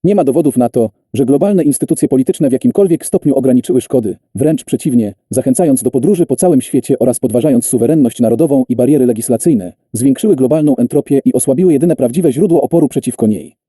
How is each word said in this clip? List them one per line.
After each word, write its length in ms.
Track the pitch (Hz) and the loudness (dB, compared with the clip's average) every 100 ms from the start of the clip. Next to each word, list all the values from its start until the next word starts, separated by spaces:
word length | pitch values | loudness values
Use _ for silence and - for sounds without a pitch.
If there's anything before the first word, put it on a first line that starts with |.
Nie 100 | 170 | 2
ma 100 | 202 | 2
dowodów 320 | 139 135 151 123 | 2 2 0 0
na 120 | 120 | 0
to, 220 | 127 110 _ _ | 0 -2 _ _
że 100 | 107 | -4
globalne 400 | 127 143 196 196 | 0 2 2 2
instytucje 440 | 143 135 - 156 147 | 0 -2 -2 -2 0
polityczne 400 | 131 131 - 143 | 0 0 0 0
w 40 | |
jakimkolwiek 540 | 127 123 160 196 170 - | 0 0 2 0 0 -2
stopniu 280 | - 151 | -2 0
ograniczyły 460 | 135 131 127 120 127 | 0 2 0 2 -2
szkody, 360 | - 131 107 - _ | 0 -2 -2 -8 _
wręcz 300 | - 151 160 | -4 -2 -2
przeciwnie, 500 | - 135 160 120 104 101 _ | -4 -4 0 0 0 -6 _
zachęcając 520 | - 131 127 165 131 | -4 0 0 2 0
do 80 | 208 | 0
podróży 360 | 135 139 185 160 | -2 0 0 0
po 100 | 127 | 0
całym 240 | 180 143 | 2 0
świecie 380 | - 139 - 135 | 0 -4 -2 0
oraz 220 | 127 120 | 0 -2
podważając 460 | 123 117 151 120 - | -2 0 2 0 0
suwerenność 540 | 123 117 160 123 - | -2 0 2 0 0
narodową 440 | 117 113 160 139 127 | 0 2 0 0 0
i 80 | 120 | 0
bariery 300 | 131 147 123 | 2 2 2
legislacyjne, 680 | 113 113 117 175 127 90 - _ | 0 -2 -2 0 0 -4 -16 _
zwiększyły 440 | 104 135 131 220 151 | -2 0 0 0 0
globalną 400 | 127 156 151 127 | 2 2 0 0
entropię 440 | 120 147 - 139 | 0 -2 0 0
i 80 | 247 | 0
osłabiły 400 | 127 - 139 185 | -2 -2 0 2
jedyne 240 | 143 170 156 | 2 0 0
prawdziwe 360 | 127 139 170 | -2 0 -2
źródło 300 | 127 190 165 | 0 0 0
oporu 260 | - 170 151 | 2 0 0
przeciwko 380 | 143 127 - 113 | -2 -6 -2 -2
niej. 300 | 101 76 _ | -2 -8 _